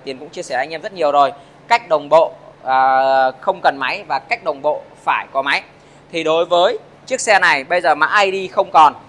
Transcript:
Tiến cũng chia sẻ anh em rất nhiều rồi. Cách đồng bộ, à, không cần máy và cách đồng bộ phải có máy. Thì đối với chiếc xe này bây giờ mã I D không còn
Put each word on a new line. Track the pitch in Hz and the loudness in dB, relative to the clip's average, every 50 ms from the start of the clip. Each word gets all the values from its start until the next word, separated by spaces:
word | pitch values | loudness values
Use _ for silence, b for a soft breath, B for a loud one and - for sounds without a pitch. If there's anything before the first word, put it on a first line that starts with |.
| 131 | -8
Tiến | 135 131 127 | -12 -14 -14
cũng | 147 165 | -16 -16
chia | - 180 | -14 -14
sẻ | 165 - 131 | -10 -8 -6
anh | 123 139 151 | -6 -6 -6
em | 165 151 | -8 -12
rất | 170 208 | -12 -12
nhiều | 196 175 156 143 | -6 -4 -2 0
rồi. | 143 143 139 131 - B B B B B - - | 2 2 2 2 0 B B B B B -4 -2
Cách | 233 240 - - | -2 -2 0 -2
đồng | 160 147 143 143 | -2 -2 0 2
bộ, | 151 165 156 - - - - - - - - | 4 4 4 2 -4 -14 -20 -20 -20 -14 -6
à, | 127 131 131 131 131 131 131 135 135 135 135 131 131 | -2 0 2 2 2 2 2 2 2 2 2 2 0
không | 131 - - 196 180 143 | -2 -4 -4 -4 -4 0
cần | - 156 139 139 | 0 -2 -2 0
máy | 131 131 165 202 190 151 | -6 -6 -6 -8 -8 -6
và | 143 135 | -8 -6
cách | - - - - - | -4 -6 -8 -6 -4
đồng | 165 143 135 | -8 -8 -2
bộ | 143 151 143 - - - - - - | -2 -4 -4 -4 -8 -16 -20 -8 -4
phải | 165 135 110 98 - | -2 -2 -2 -4 -4
có | - 139 | -6 -4
máy. | 135 139 156 190 - - - b b b b b b b | -2 0 -2 -2 -4 -10 -20 b b b b b b b
Thì | 175 165 160 | -8 -6 -2
đối | 156 160 165 175 | 0 0 0 0
với | 160 175 175 180 226 339 - - - - - - | 0 2 2 2 2 0 -4 -10 -16 -20 -20 -10
chiếc | - 262 262 | -8 -8 -6
xe | - 233 202 190 | 0 2 2 4
này | 185 170 151 139 131 | 4 2 2 0 -2
bây | - 175 180 | -2 -2 0
giờ | 170 170 147 | 2 0 2
mã | 147 156 - 196 208 | 2 0 0 2 0
I | 202 190 190 190 185 - | 0 0 -2 -4 -8 -4
D | |
không | - - 190 180 | -2 -4 -2 2
còn | - 165 156 143 123 - - | 6 6 6 6 4 -2 -20